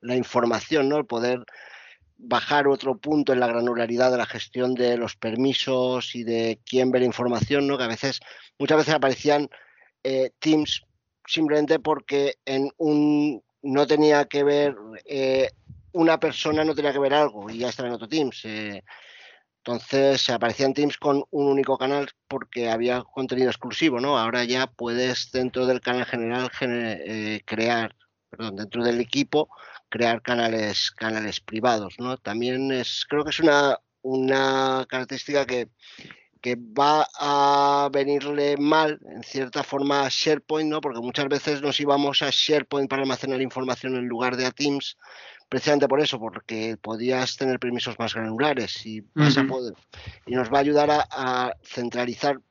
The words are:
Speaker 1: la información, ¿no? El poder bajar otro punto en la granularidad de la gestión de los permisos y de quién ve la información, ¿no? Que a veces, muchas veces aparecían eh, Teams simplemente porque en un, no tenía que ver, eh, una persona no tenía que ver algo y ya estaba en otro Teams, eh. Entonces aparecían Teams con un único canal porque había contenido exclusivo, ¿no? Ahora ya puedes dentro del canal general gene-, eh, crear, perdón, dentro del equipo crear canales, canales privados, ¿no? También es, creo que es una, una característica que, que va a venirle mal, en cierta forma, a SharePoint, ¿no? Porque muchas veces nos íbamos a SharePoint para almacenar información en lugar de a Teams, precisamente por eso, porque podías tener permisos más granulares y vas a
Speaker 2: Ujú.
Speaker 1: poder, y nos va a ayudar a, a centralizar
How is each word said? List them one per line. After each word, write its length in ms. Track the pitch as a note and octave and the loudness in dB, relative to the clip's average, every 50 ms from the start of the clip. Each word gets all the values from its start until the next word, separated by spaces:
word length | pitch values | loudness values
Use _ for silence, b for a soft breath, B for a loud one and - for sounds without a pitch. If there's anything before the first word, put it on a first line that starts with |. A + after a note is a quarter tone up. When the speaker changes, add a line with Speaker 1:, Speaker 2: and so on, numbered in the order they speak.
Speaker 1:
la 160 | - A#2+ B2 B2+ | -4 -2 0 0
información, 720 | A#2+ - - B2+ A#2+ A#2 A#2 A2 - - D#3 D#3 C#3 C3+ | -2 0 0 2 2 2 2 0 -2 0 2 2 4 4
¿no? 80 | D3 D3+ | 2 0
El 80 | D3 | 0
poder 400 | - - A#2 A#2 A#2+ B2 B2 A#2+ B B B B B B B B B B B B _ _ _ | -2 -2 -2 0 0 0 -2 -4 B B B B B B B B B B B B _ _ _
bajar 500 | - A#2+ A#2+ A#2+ - - D3+ D3 C#3+ C#3 | -6 0 0 0 2 2 2 4 4 4
otro 300 | C#3 C3 - C3+ C3 G#2+ | 2 2 0 -4 -4 -4
punto 340 | - D3 D#3 D3+ C#3 - | -2 0 0 2 2 2
en 80 | C3+ B2 | 2 2
la 80 | B2 A#2+ | 2 2
granularidad 640 | A#2 A#2 A#2+ B2 A#2+ A#2 A#2+ A2+ A#2+ A#2+ B2+ B2+ | 2 2 0 0 0 0 -2 -2 2 2 4 4
de 60 | B2+ B2 | 4 2
la 80 | A#2 | -2
gestión 480 | G#2+ - A#2 - - _ B2 B2+ B2 B2+ | -4 -6 -10 -10 -8 _ -2 0 0 0
de 240 | A#2+ B2 B2 A#2+ A#2+ | 2 2 2 2 0
los 180 | A#2+ G#2+ - | -2 -4 -6
permisos 1000 | _ - A2+ A2 A#2 C3 C#3 C3 - - - C3 B2+ B2+ B2+ B2+ B2 A#2 - - | _ -6 -4 -2 2 2 2 2 0 0 0 0 0 2 0 0 -2 -4 -6 -8
y 120 | B2 A#2+ | -8 -4
de 340 | A2 A2+ A2+ A2+ A2+ A2+ A2 _ - | -2 -2 0 0 -2 -2 -4 _ -2
quién 220 | B2 B2+ B2+ C3 | 2 2 2 4
ve 80 | B2+ B2+ | 4 4
la 60 | B2+ | 2
información, 640 | B2 A2+ - A#2+ B2+ A#2+ A2+ G#2+ A2+ C#3+ C#3+ C#3+ C#3 | 2 0 0 -2 -2 0 0 0 2 2 2 2 2
¿no? 100 | C#3+ C3+ | 0 0
Que 80 | - | -2
a 20 | - | -4
veces, 320 | - A3 - C#3 C3 - B B B B B B B _ | -4 -2 -4 -4 -4 -4 B B B B B B B _
muchas 200 | C#3+ C#3+ D#3 D#3 | 0 4 4 4
veces 140 | D3+ D3 D#3 | 4 4 2
aparecían 540 | D3+ B2+ C3+ B2+ - - D3 D3 D3 D3 C3 B B B B B B B B B _ _ | 2 4 2 0 2 2 2 2 2 2 -2 B B B B B B B B B _ _
eh, 280 | C3+ C3 C3 C3 B2 _ _ | -2 0 0 0 -2 _ _
Teams 420 | - D#3+ D#3 D#3 D3+ D3 - - _ _ _ _ _ _ _ _ _ | 2 4 4 4 4 0 -4 -6 _ _ _ _ _ _ _ _ _
simplemente 540 | - - E3 D#3+ D3 D3+ D3+ D3+ D3 D#3+ D#3+ | -4 -2 0 2 2 2 2 4 4 2 2
porque 560 | B2 D#3 D#3 C#3 - - C#3 C#3+ C#3 C#3 - _ _ | 2 0 0 0 -2 -2 0 0 0 0 -2 _ _
en 240 | - C3+ C3+ C#3 C#3+ - _ | -4 -2 -2 -2 -2 -2 _
un, 680 | E3+ D3+ D3+ D3 D3 D3+ D3 D3 D3 D3+ C#3 G#2 _ _ _ _ | 0 2 4 4 4 4 4 4 2 0 -2 -4 _ _ _ _
no 260 | - C#3+ C3 C#3+ D3 C3 | -6 -2 2 2 4 4
tenía 380 | D3+ D3 D3+ D3+ D3+ D3 C#3+ | 4 6 6 6 6 6 4
que 180 | C#3 - C#3+ C#3+ | 2 0 2 2
ver, 320 | C#3+ C#3+ C#3+ D3 C#3+ C3+ G#2+ G#2+ A2 A2 G2+ - | 4 4 4 2 2 0 -4 -14 -16 -16 -18 -12
eh, 440 | - D3 C3+ C3+ C3 C3 C3+ C3 - - _ _ _ - - - _ _ | -8 -4 -2 0 0 2 2 0 0 -2 _ _ _ -20 -20 -20 _ _
una 260 | F3+ E3 E3 E3 D#3 | 2 4 4 4 4
persona 440 | - D#3 C3 - - D#3+ D3+ D#3 D#3 | 2 -2 -2 -2 -2 0 2 2 2
no 120 | D#3 D3+ | 2 0
tenía 180 | C#3+ C#3+ C#3+ C#3 | 0 0 -2 0
que 60 | C#3+ | 2
ver 140 | C#3 C3+ C#3 | 2 2 4
algo 360 | D3 D3+ C#3+ - G#2 G2+ G#2+ | 4 4 2 0 -6 -12 -12
y 100 | A2 A2+ | -8 -4
ya 100 | A#2+ B2 | -4 -4
estaba 200 | A#2 - C3+ B2 | -4 -4 -6 -6
en 60 | A#2+ | -6
otro 120 | A2 A2 A2 | -8 -8 -4
Teams, 340 | D#3 D#3+ D3+ C3 A2 - - | -2 0 0 0 -2 -8 -12
eh. 380 | A2 A2 G#2+ G#2+ G#2 G2+ F#2+ F#2 B B B B B B B B B B B B B _ _ _ | -10 -10 -8 -8 -8 -10 -12 -16 B B B B B B B B B B B B B _ _ _
Entonces 640 | - A#2+ A2+ - - - C3+ C#3 C#3 C#3 B2+ - - | -6 -6 -6 -6 -2 2 4 4 6 4 4 2 0
aparecían 420 | B2 A2+ A#2+ A#2 A2 - C#3 C3+ C3 | 0 0 0 -2 0 0 0 0 2
Teams 240 | - D3 D3 C#3 - | 0 0 -2 -2 -2
con 260 | - D3 C#3 C#3 C#3+ _ | 0 0 0 0 0 _
un 180 | - D3+ C#3+ C#3+ | -4 0 2 2
único 300 | C#3 C#3 C3+ C3 C3+ B2 | 2 2 2 0 0 -2
canal 320 | C3 C3 C#3+ D3 C#3 C3 - _ _ _ | 0 -2 -2 -2 -4 -6 -10 _ _ _
porque 420 | C#3 C3 A#2 _ - B2+ A#2+ A#2 | -10 -10 -8 _ -6 -4 -2 -2
había 340 | A2+ A2+ A#2+ A#2+ B2 B2+ B2 | 0 0 0 0 -2 -2 -4
contenido 460 | _ _ - C3+ B2+ B2+ B2 C3 B2 | _ _ -6 -6 -4 0 2 2 2
exclusivo, 500 | A#2+ - - B2+ A2 - E3 D#3+ B2+ A#2+ | 0 -2 -8 -10 -8 -8 -6 -4 -4 -4
¿no? 180 | B2 C#3 D3 B2+ | -2 0 0 0
Ahora 260 | A2+ A2+ A#2 B2 B2 | 0 0 -2 -2 -2
ya 220 | A#2+ B2 B2+ C3 | -2 -2 -2 -2
puedes 680 | B2+ _ _ A#2+ A#2+ A#2 A#2+ B2+ B2+ B2 - - - | -4 _ _ -8 -4 -2 -2 -2 -2 -2 -4 -8 -6
dentro 360 | - C3 B2+ B2+ - C3 B2+ B2+ | -4 -4 -4 -2 -2 -2 0 0
del 140 | C3 B2 | 0 0
canal 240 | - - B2 B2 B2 | 0 -2 -2 -2 -2
general 440 | - - A#2+ A#2 A2+ A#2+ B2+ B2+ B2 | -4 -4 -6 -4 -4 -4 -4 -4 -6
gene-, 500 | - - C#3 B2+ A#2+ A#2+ A#2 A2+ G#2+ F2 D2 | -6 -6 -4 -4 -2 -4 -4 -4 -6 -8 -8
eh, 360 | F#2 A2 A2 G#2+ G#2+ A2 G#2 _ | -8 -8 -6 -6 -6 -6 -8 _
crear, 500 | - A2+ G#2+ A2+ A2+ A#2+ A#2 A2+ G#2+ - _ _ _ _ _ _ _ | -8 -4 -2 0 0 0 0 -2 -4 -8 _ _ _ _ _ _ _
perdón, 240 | - - A2+ A2 G2 | -14 -10 -10 -10 -8
dentro 280 | G2 G#2+ G2+ G#2 A#2 A#2+ | -10 -10 -8 -6 0 0
del 160 | A#2+ A#2 A#2+ | 0 2 0
equipo 500 | A#2+ A2+ - C3+ C#3+ - - D3 D#3 - B B B B B B B _ | -2 -2 -2 -2 -2 2 2 0 0 0 B B B B B B B _
crear 320 | - A2 A#2+ A#2 A2+ A2+ A#2 | -4 0 0 0 0 0 _
canales, 680 | - B2 A#2+ A#2 A2+ A2+ A2+ G#2+ G#2 G2+ - - - | -4 -2 0 0 0 0 -2 -2 -2 -2 -2 -4 -4
canales 520 | - - A2+ A2+ A2+ A2 G#2+ G#2 G2 - | -6 -6 -6 -4 -4 -4 -4 -6 -8 -8
privados, 580 | _ - A2 A2 G#2+ B2+ A#2+ A2 G#2 F#2 - - | _ -8 -8 -2 0 0 0 0 -2 -8 -12 -10
¿no? 180 | B2 B2+ B2+ B2+ | -8 -8 -8 -8
También 540 | _ - G#2 A2+ A#2 B2 B2+ C3 C3+ C3+ | _ -8 -6 -4 -4 -2 -2 -2 -2 -2
es, 340 | C3+ C3 - - - - - - | -2 -2 -2 -4 -6 -8 -6 -2
creo 160 | D3 D3 D3 | -2 -2 -2
que 60 | D#3 | -2
es 100 | C#3+ - | -2 2
una, 380 | D#3+ D#3+ D3 C#3+ C#3+ C#3 B2+ - _ _ _ _ | 4 6 6 6 6 4 2 0 _ _ _ _
una 840 | _ C3 C3 C3 C3 C3 C3+ C3+ C3+ C3+ C3+ C3+ C3+ C3+ C3 C3 C3 - | _ -4 -2 0 2 2 2 2 2 2 2 2 0 0 0 -2 -4 -4
característica 560 | - C3 B2+ A2 C#3 C3 - - D3 C#3+ C#3 | -6 -8 -6 -6 -10 -12 -8 -2 0 0 0
que, 220 | B2 B2+ B2 A#2 A2+ _ B B B B B B B B B B B _ _ | 0 -2 -4 -4 -4 _ B B B B B B B B B B B _ _
que 140 | - B2 B2 | -6 -6 -6
va 500 | A#2+ A#2+ A2+ G#2+ B2+ C#3 C#3+ D3+ D#3 D3+ - - - | -6 -6 -8 0 2 4 4 4 4 2 0 -2 -6
a 720 | D3 D3 C#3+ C#3+ C#3+ C#3+ C#3+ C#3+ C#3+ C#3+ C#3+ C#3 C#3+ C#3+ C3+ | -2 0 2 4 4 4 6 4 4 4 4 2 2 2 2
venirle 640 | C#3+ C#3 C#3 C#3+ C#3+ C3+ C#3+ D3 D3 C#3+ C#3+ C#3+ C#3+ | 0 0 2 0 0 0 -2 -2 0 0 0 2 2
mal, 420 | C#3+ D3 D#3 D#3 D#3+ D#3 D3+ - - | 2 4 4 4 4 2 -2 -4 -10
en 160 | - - G#2 | -16 -16 -16
cierta 420 | A#2 - - C#3 C3+ B2+ - C#3+ C#3 | -14 -10 -6 -6 -6 -4 -4 -6 -6
forma, 420 | - - C#3 C#3 C#3+ C#3+ C#3+ C#3 | -4 -4 -2 0 2 2 2 0
a 40 | C3 | 0
SharePoint, 640 | - - - D#3+ D#3 C#3+ - _ D#3 D#3 D#3 D3+ | -2 -2 2 2 2 0 0 _ -4 -2 -2 -2
¿no? 100 | D3+ D#3 | -2 -2
Porque 200 | C#3+ D3 B2+ A#2 | -4 -4 -6 -4
muchas 260 | A#2 B2 B2 - C#3+ C#3 | -6 -6 -4 -2 -2 0
veces 340 | C#3+ C#3+ - D#3+ D3 C#3 | 0 -2 0 -2 -4 -2
nos 180 | C#3 C#3+ C3 - | -2 -2 -2 0
íbamos 440 | D3 C#3+ C#3 C#3+ C#3+ C#3+ C#3 - D#3 | 2 2 2 2 2 0 0 0 -2
a 60 | C#3+ | 0
SharePoint 580 | C3 - - - D#3 D3+ C3+ _ - C#3+ C#3 C3+ | 0 0 0 2 2 0 0 _ -2 -2 -2 0
para 140 | C#3 C3+ C#3 | -2 -2 0
almacenar 380 | C3+ C3 A#2+ - C3+ C3+ B2+ | -2 -2 -4 -4 -4 -2 -2
información 540 | C3+ B2+ - C3 C3 B2+ B2 - - C3 C3 | -4 -4 -4 -6 -4 -4 -4 -4 -4 -6 -4
en 120 | B2+ B2 B2 | -4 -4 -4
lugar 300 | A#2+ A2+ C3 B2+ B2 B2 | -4 -2 -2 -2 -2 -2
de 80 | C3 | -2
a 60 | B2+ | -4
Teams, 460 | A#2+ - C#3+ D3 C#3+ C#3 C3+ - - B B B B B B B B B B B | -2 -2 -2 0 0 -2 -4 -8 -12 B B B B B B B B B B B
precisamente 400 | - C3 - D3+ D3 C#3+ C#3 C3 | -6 -4 0 2 2 4 4 4
por 100 | C3 C#3 | 4 2
eso, 180 | D3+ D3 - A#2+ | 2 0 0 -4
porque 600 | A2 A2+ - A2+ - - A2+ A2+ A2 A2+ A2+ A2 | -6 -8 -10 -12 -12 -8 -6 -4 -4 -4 -6 -6
podías 540 | _ G#2+ A2 A2 A#2 B2 C3 B2+ C3 B2+ - | _ -8 -8 -4 -2 -2 0 0 0 -2 -4
tener 240 | - C#3 C3 C3 A#2+ | -2 -2 -2 -2 -2
permisos 400 | - B2 A#2+ A#2+ - - A2+ - | -2 -4 -4 -4 -6 -6 -6 -4
más 140 | A#2 A2 - | -6 -4 -4
granulares 720 | A2+ A2 A2 A2 A#2 C#3 D3+ C#3+ B2+ A2 F#2+ - - - | -4 -6 -6 -2 0 0 0 0 0 -2 -6 -8 -10 -12
y 160 | A2 A2 A2 G#2 _ _ | -12 -12 -12 -14 _ _
vas 240 | D#3 D3+ D3 C3+ C#3 | 2 4 4 6 4
a 40 | |
Speaker 2:
Ujú. 80 | C3+ C3+ | 2 0
Speaker 1:
poder, 240 | C3 C3 B2 A#2 G2 - _ _ B B B B B B B | -2 -4 -6 -8 -10 -12 _ _ B B B B B B B
y 60 | - A#2+ | -4 -2
nos 140 | B2+ B2 A2 | -2 -2 2
va 100 | B2 C#3 | 2 2
a 20 | |
ayudar 280 | C#3 D3 D3 D3 D3 D3 | 2 4 4 4 4 4
a, 160 | D3 D3+ C#3+ - | 4 2 0 -2
a 420 | - C#3+ C3+ B2+ B2+ B2 B2 B2 - - | -4 -6 -4 -2 -2 -2 -2 -2 -4 -8
centralizar 800 | _ - - - B2 A#2+ A#2+ B2 B2 B2 A#2 - - D3 C#3+ C3 _ _ | _ -14 -8 -6 -6 -6 -4 -4 -4 -4 -4 -2 -2 -2 -2 -2 _ _